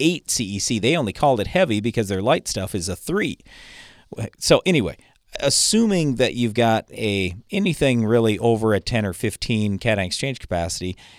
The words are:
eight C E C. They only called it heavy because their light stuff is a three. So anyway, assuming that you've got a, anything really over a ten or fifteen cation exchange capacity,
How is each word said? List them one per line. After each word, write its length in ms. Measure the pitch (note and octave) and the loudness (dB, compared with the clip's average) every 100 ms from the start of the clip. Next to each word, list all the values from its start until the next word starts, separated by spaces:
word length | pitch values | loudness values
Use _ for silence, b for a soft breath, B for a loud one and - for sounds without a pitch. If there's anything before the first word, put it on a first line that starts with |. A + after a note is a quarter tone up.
eight 300 | D#3+ F3+ - | 0 0 -4
C 140 | - | -4
E 140 | G2 G2 | -4 -4
C. 200 | - A2+ | -2 0
They 180 | A2 E3 | 2 0
only 160 | A2 | -2
called 280 | - D3 A#2+ | 0 2 2
it 80 | F#2+ | 0
heavy 320 | F3+ F3 G#2 | 0 2 0
because 280 | A2+ A2+ G2+ | -2 -2 -2
their 140 | F#2+ | -2
light 260 | G#2+ D#3+ - | 0 0 0
stuff 260 | G#2+ F#2+ | -6 -4
is 140 | G2+ F2 | -6 -4
a 80 | F2 | -6
three. 400 | - F#3+ E3+ - - B B B B B B - A#2 - | -4 -2 -2 -6 -16 B B B B B B -10 -10 -6
So 240 | - D3+ | 2 2
anyway, 320 | - E3 F2 - b b _ - | 4 2 0 -6 b b _ -2
assuming 720 | C#3 - - G#3+ A3+ F#3 D3+ | 0 2 2 2 2 2 0
that 180 | B2 B2 | 2 0
you've 220 | A#2+ A#2 | 0 -2
got 360 | G#2+ A2+ A2 - | 2 2 2 -2
a, 440 | - G#2+ G2 F#2 F2+ - | -4 -2 0 -2 -4 -6
anything 560 | G3 G3 D3+ C#3 A#2+ G#2+ | -2 -2 2 2 2 4
really 320 | A#2 A2+ G#2 | 4 4 2
over 340 | A#2 A2+ A2 | 2 2 2
a 80 | G2+ | 0
ten 240 | - A#2+ | 0 -2
or 80 | G#2 | -2
fifteen 640 | F2 A2 - - A2+ G#2+ G2 | -2 -4 -4 -2 0 0 0
cation 200 | A#2 G2+ | 0 0
exchange 400 | F2+ - C#3 B2+ | -2 -4 -6 -6
capacity, 580 | - F2 E2 - F2+ F2+ B | -6 -4 -4 -4 -8 -8 B